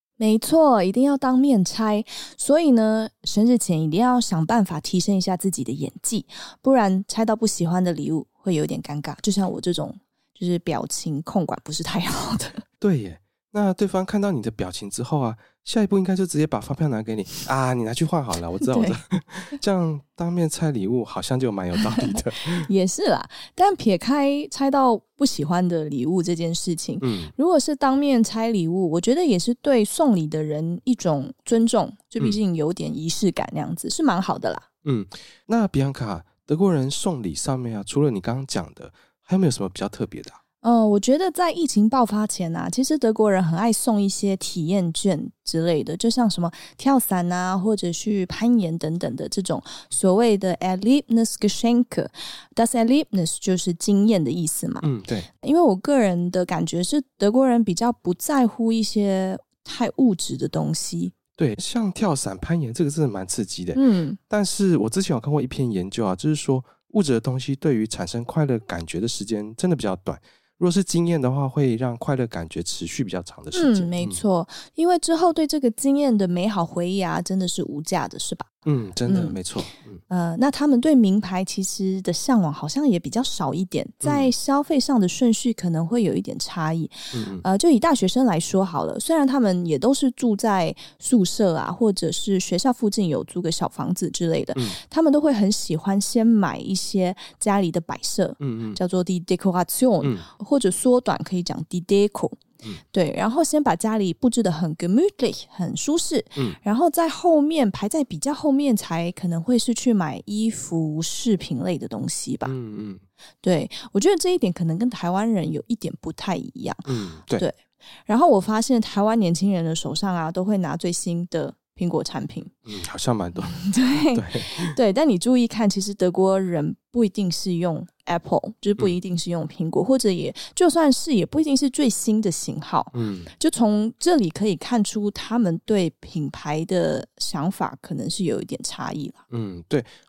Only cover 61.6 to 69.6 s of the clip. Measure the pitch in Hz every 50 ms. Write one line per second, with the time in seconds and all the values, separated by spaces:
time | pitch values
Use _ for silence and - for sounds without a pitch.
61.6 | - - - 240 220 196 175 - 226 190 147 131 - 104 95 - - - 165 170
62.6 | 147 113 117 - 170 143 143 160 151 127 101 95 95 92 - - 104 - - -
63.6 | 90 - - 262 269 254 208 180 160 143 196 - _ - - 208 202 - - -
64.6 | 202 190 170 127 104 110 - 190 196 - 165 113 - 143 147 147 123 127 - -
65.6 | 135 120 104 92 90 98 - 117 113 98 92 - - 151 156 147 - - 135 131
66.6 | 123 _ _ _ _ _ - 214 185 143 123 113 - 135 127 131 - - 135 -
67.6 | - 160 135 110 110 110 - - 92 95 - 117 117 - - 160 151 135 123 110
68.6 | - - - 85 82 - - 85 107 117 - - 104 104 113 104 104 107 113 -